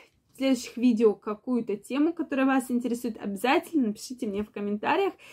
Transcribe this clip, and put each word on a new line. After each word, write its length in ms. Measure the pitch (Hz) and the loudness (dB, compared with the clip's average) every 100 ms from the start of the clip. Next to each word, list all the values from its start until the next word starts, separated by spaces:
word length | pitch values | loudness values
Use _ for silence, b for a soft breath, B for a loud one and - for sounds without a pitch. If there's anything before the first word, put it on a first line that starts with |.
| - _ _ | -20 _ _
в 40 | - | -2
следующих 380 | 269 254 - - | 2 2 -2 0
видео 360 | 247 214 220 | 2 6 4
какую-то 640 | 196 214 208 - 247 - 202 | 2 -4 -8 -2 -2 -2 -6
тему, 340 | - 262 311 | -4 0 0
которая 320 | 330 294 269 269 | 0 -4 2 2
вас 240 | 269 254 | 2 0
интересует, 480 | 240 240 240 233 214 | -2 -2 -2 -4 -6
обязательно 720 | 208 196 240 330 - 311 220 | -8 -4 2 2 2 0 0
напишите 400 | 208 - 247 214 | -2 -10 -8 -4
мне 160 | 196 | -4
в 80 | 214 | -6
комментариях, 640 | 208 202 208 233 320 392 - B | -6 -4 -2 0 0 0 -2 B